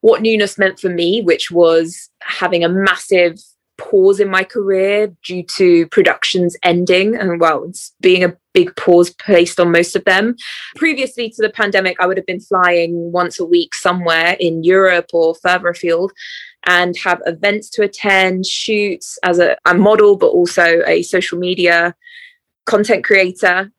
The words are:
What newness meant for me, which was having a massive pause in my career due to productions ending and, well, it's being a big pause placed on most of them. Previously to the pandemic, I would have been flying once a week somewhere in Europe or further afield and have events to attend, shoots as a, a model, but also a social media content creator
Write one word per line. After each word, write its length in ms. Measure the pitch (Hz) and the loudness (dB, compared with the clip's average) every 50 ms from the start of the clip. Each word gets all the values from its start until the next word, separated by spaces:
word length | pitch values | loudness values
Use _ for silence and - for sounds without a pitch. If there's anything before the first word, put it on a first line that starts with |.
What 200 | - 220 226 - | 4 4 2 4
newness 380 | 214 220 226 214 208 196 - - | 2 0 0 0 -2 -2 -2 -2
meant 220 | 196 190 190 - | -2 -2 -2 -4
for 80 | - 185 | -6 -6
me, 340 | 175 175 170 170 190 226 226 | -4 -2 -2 -2 -2 0 0
which 300 | 170 165 - - - 170 | 0 0 0 -2 -4 2
was 580 | 175 175 165 165 165 165 165 175 - - _ _ _ - | 2 4 4 4 2 0 -2 -8 -14 -20 _ _ _ -14
having 420 | - - - 185 175 180 170 170 | -12 -8 -4 -4 -2 -2 0 0
a 40 | 170 | 0
massive 720 | 180 190 196 190 180 180 - - 196 180 175 170 165 - - _ _ _ _ _ _ - | 0 0 0 0 0 -2 -2 -2 0 2 2 0 -2 -6 -20 _ _ _ _ _ _ -20
pause 400 | - - - 196 185 196 202 190 | -10 0 2 4 4 4 4 2
in 120 | 202 196 | 0 0
my 120 | 185 185 190 | 0 -2 -2
career 720 | 185 - 240 202 196 196 190 190 196 202 208 214 208 175 _ _ | -2 -6 -6 -2 -2 0 0 0 0 0 0 -2 -4 -6 _ _
due 200 | - 180 180 170 | -10 -10 -10 -10
to 420 | - - - 196 180 175 165 165 160 | -10 -2 2 4 4 4 4 2 2
productions 680 | - - 185 180 - - - - - 185 180 175 175 - - | 2 2 2 2 2 -2 -4 -4 -2 0 -2 -2 -4 -2 -2
ending 500 | 180 170 175 180 180 185 180 190 214 226 | 0 0 0 0 0 0 0 0 -2 -2
and, 260 | 233 202 190 170 170 | -2 -4 -4 -2 0
well, 220 | 165 165 156 135 - 170 | 0 0 0 -2 -6 -10
it's 260 | 185 - - - _ _ | -14 -16 -18 -18 _ _
being 240 | - 185 180 180 180 | 2 2 4 4 2
a 120 | 175 175 _ _ _ _ | -2 -2 _ _ _ _
big 220 | 185 175 180 - | 0 0 0 -2
pause 360 | - - - 175 175 175 175 | -6 0 4 4 4 4 2
placed 500 | _ _ - - 208 175 175 170 - - | _ _ -2 2 4 4 4 2 0 -2
on 100 | 175 175 | 0 2
most 240 | 170 170 170 170 - | 2 2 0 0 -4
of 100 | 190 - | -4 0
them. 280 | - 185 190 208 226 247 233 - - - - - - - | 2 2 2 0 -2 -4 _ -10 -16 -16 -16 -16 -18 -8
Previously 560 | - 302 330 311 262 262 254 - - 240 220 | -4 -2 -2 -2 -2 -6 -8 -6 -8 -10 -10
to 120 | 226 - 214 | -4 -4 -4
the 80 | 208 | -4
pandemic, 500 | 214 - 220 202 202 196 190 185 175 - | -2 -2 -4 0 0 -2 -2 -2 -2 -2
I 60 | 180 | -2
would 100 | 185 185 | -2 -2
have 100 | 185 180 | -4 -4
been 140 | - 185 175 | -6 -10 -10
flying 720 | - _ 202 185 180 175 175 175 170 165 175 170 170 170 170 | -6 _ 0 2 2 2 2 2 0 -2 -4 -6 -6 -4 -4
once 260 | 180 175 175 - - | -4 -4 -4 -4 -8
a 60 | 185 | -2
week 320 | 165 175 175 170 - - | 0 0 0 0 -2 -8
somewhere 600 | - - 185 180 180 175 170 165 160 165 170 185 - | -4 -2 -2 -2 -2 -2 0 0 0 0 0 -2 0
in 240 | 185 170 165 165 160 | -2 -2 -2 -2 0
Europe 460 | 170 185 190 190 185 180 175 165 _ - | 2 2 4 4 4 2 0 -2 _ -2
or 240 | 170 165 160 165 | 0 0 0 -2
further 320 | - _ 180 180 185 190 175 | -2 _ -2 -2 0 -2 -4
afield 420 | 175 - - 170 165 165 180 196 _ _ - - - - - - _ _ - | -6 -4 -4 -2 -2 -2 -2 -6 _ _ -20 -18 -18 -18 -20 -20 _ _ -2
and 320 | - 180 175 180 180 175 - | 0 2 2 2 0 -2 -4
have 220 | - 190 180 180 - | -2 -2 -2 -2 -2
events 420 | - 170 160 175 202 208 214 214 - | -8 -6 -2 -2 -2 -2 -2 -6 -10
to 140 | - - 208 | -4 -4 -4
attend, 640 | 196 - - - 208 196 190 190 185 185 185 190 | -4 -4 -6 -2 0 2 2 2 2 0 -2 -4
shoots 720 | 190 - - - - 220 208 208 202 180 175 - - - - - | -6 -6 -8 -4 -4 -2 -2 -2 -4 -6 -8 -10 -16 -12 -6 -2
as 160 | 180 175 175 | 0 2 2
a, 160 | 175 143 - - _ | 2 2 0 0 _
a 100 | 165 180 | 0 2
model, 400 | 175 185 208 214 214 214 208 202 | 4 4 4 6 6 6 4 4
but 140 | 190 185 170 | 4 2 2
also 520 | - 175 175 170 - 185 175 170 165 170 165 | 2 2 0 0 2 2 2 2 2 2 2
a 160 | - 165 170 175 | 0 0 -2 -2
social 340 | - - 185 175 - - | -2 -2 -2 -2 -2 -6
media 560 | 170 180 180 185 180 175 175 170 170 170 175 175 _ _ - - - - - _ _ _ _ _ _ _ | -6 -4 -4 -4 0 0 2 2 2 0 -2 -4 _ _ -20 -20 -20 -20 -20 _ _ _ _ _ _ _
content 360 | - - 208 208 214 233 - - | -2 0 0 2 2 0 -2 0
creator 680 | - 214 196 190 180 185 - - 185 180 185 196 202 _ | 0 2 2 2 0 -2 0 0 0 0 0 -2 -8 _